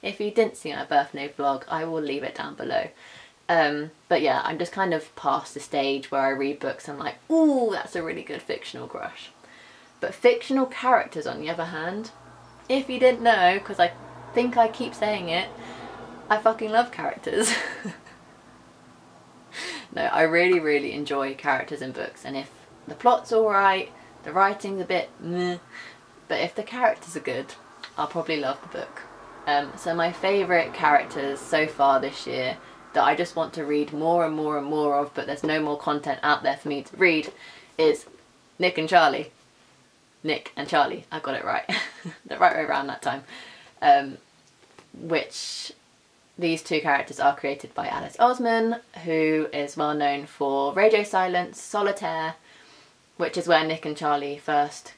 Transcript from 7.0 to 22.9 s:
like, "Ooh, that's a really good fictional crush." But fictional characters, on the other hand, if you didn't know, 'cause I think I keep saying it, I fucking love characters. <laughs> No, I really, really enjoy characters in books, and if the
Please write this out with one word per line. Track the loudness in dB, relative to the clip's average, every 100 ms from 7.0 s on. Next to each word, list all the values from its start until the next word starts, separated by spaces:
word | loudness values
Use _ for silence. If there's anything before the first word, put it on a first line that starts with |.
| -8
like, | -10 _
"Ooh, | 4 6 4 2
that's | -2 -4 -6
a |
really | -6 -8
good | -8 -12
fictional | -8 -8 -8 -14 -12
crush." | -10 -12 -12 -20 -20 -20 -20 -20 -20 -20 _
But | -8 2
fictional | 4 4 0 0 0
characters, | -2 4 4 4 -6 -8
on | -8
the | -6
other | -6 -6
hand, | -6 -6 -6 -10 -16 -20 -20 -20 -20 -2
if | -2 0
you | 4
didn't | 6 6
know, | 4 6 6 4
'cause | -2 2
I | 2 2 -18 -18 -4
think | 0 2 4
I | 4
keep | 2 -8
saying | -4 -2 -2 -2
it, | -2 -4 -10 -16 -14 -16 -16 -16 -18 -2
I | 2
fucking | 4 2 0
love | 2 2
characters. | -2 -6 -6 -4 0 0 0 -4 -8
<laughs> | -12 -12 -18 -20 -20 -20 -20 -20 -20 -20 -20 -20 -20 -20 -20 -20 -18 -12 -10 -10 -10
No, | -4
I | 0 4
really, | 4 4 4 4
really | 4 0 0
enjoy | -6 -4 -2 -4
characters | -4 -2 -2 -2 -8
in | -8
books, | -8 -10 -10 -10
and | -10
if | -10 -16 -20 -20
the | -16